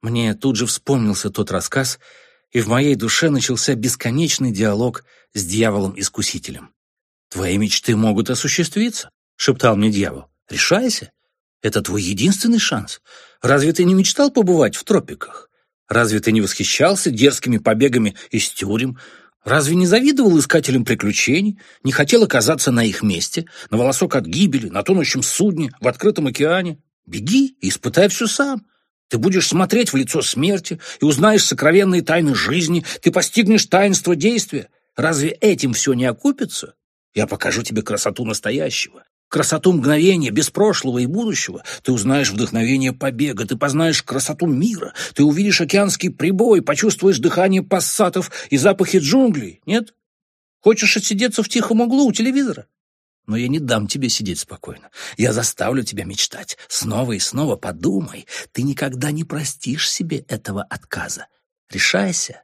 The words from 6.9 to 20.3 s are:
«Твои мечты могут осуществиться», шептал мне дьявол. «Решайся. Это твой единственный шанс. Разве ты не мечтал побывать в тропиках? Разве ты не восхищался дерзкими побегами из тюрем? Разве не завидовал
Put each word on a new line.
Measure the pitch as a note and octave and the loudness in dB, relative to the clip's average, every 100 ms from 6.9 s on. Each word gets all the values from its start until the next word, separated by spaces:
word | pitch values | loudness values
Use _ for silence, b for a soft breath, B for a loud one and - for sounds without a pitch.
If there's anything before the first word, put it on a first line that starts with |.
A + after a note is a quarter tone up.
| _ _ _ _ | _ _ _ _
«Твои | - F2+ G2 | -6 -2 0
мечты | G#2+ - - A2 | 0 -2 0 2
могут | A2 G#2 A2 | 2 2 0
осуществиться», | B2 D3+ - E3 - A#3 A3+ - _ _ _ | -2 -2 -2 -2 0 -2 -4 -14 _ _ _
шептал | - C3 B2 G#2 | 0 2 2 4
мне | G#2+ | 2
дьявол. | G#2 F#2 - - _ _ | 0 -2 -6 -18 _ _
«Решайся. | - - F#3 B3+ - - _ _ _ _ _ | -4 0 2 0 -4 -8 _ _ _ _ _
Это | A2 G#2 | -2 -2
твой | - G2 | -2 -4
единственный | F2 G2 C3 G3 A#3 A#3 | -4 0 2 2 2 2
шанс. | - A#2 G2 - b b b b | 0 -4 -8 -14 b b b b
Разве | B2 C#3 C#3+ | 2 2 2
ты | E3+ | 2
не | F3+ | 4
мечтал | F#3+ F#3+ - C#4+ | 4 2 2 2
побывать | C4+ F#3+ F3 A#2+ - | 4 4 4 4 0
в | |
тропиках? | - G3 - - - - - _ _ _ _ | 0 0 0 -14 -14 -16 -20 _ _ _ _
Разве | A#2 A#2 G#2+ | 0 2 0
ты | G2+ | 2
не | A2 | 2
восхищался | G2 - F#2+ - D3+ G3 - | 2 -2 -4 2 2 2 -2
дерзкими | A#2 C3+ B2 - A2+ | 4 2 2 -2 0
побегами | A2+ A2 C#3 B2 A2 G2 B | 2 2 2 2 0 -2 B
из | A2 - | -4 -4
тюрем? | - G2 A2 C3 B2+ B B B _ | -6 -4 -2 -4 -6 B B B _
Разве | - C#3 C#3+ | -2 0 2
не | F3 F3+ | 2 4
завидовал | G#3+ C4+ C#4+ A#3 | 4 4 4 4